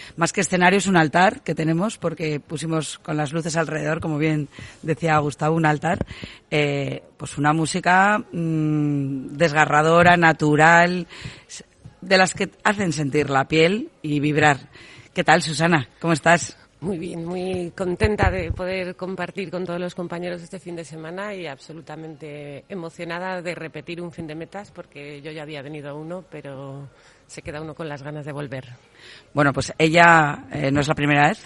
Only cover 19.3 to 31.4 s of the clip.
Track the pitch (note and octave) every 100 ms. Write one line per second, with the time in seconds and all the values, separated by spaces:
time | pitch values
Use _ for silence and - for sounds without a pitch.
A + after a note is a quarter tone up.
19.3 | F3 F#3+ F3+ F#3 F3 F3+ F3+ F3 E3+ F3
20.3 | F3 E3+ F#3+ F3 E3+ D#3+ D#3+ D#3+ F3+ G#3
21.3 | G3 D#3+ C3+ - D#3+ D3 D3+ D#3+ D3+ D3+
22.3 | D3 C#3+ C#3 - F#3 E3 - E3+ E3+ F#3
23.3 | F#3 E3+ E3 D#3+ D#3 D3 E3+ F3 D#3+ E3
24.3 | D3+ E3 G3 G#3 - F3+ C#3+ C#3+ C#3+ D3
25.3 | D#3 D3+ D3+ C3+ D3+ C#3+ D3 D#3+ F3+ F3
26.3 | D3+ C#3+ C3+ C#3 C#3 C#3 _ _ _ _
27.3 | - D#3+ D3+ D#3+ C#3+ E3 C#3+ C#3 D3+ D3
28.3 | C#3+ C#3+ C3+ B2 B2 _ _ - - _
29.3 | - C#3+ C3+ - - D#3+ E3 E3+ E3 D3
30.3 | D3 - D3 C#3 C#3+ C#3 D3 C#3+ C#3+ D3
31.3 | G#3+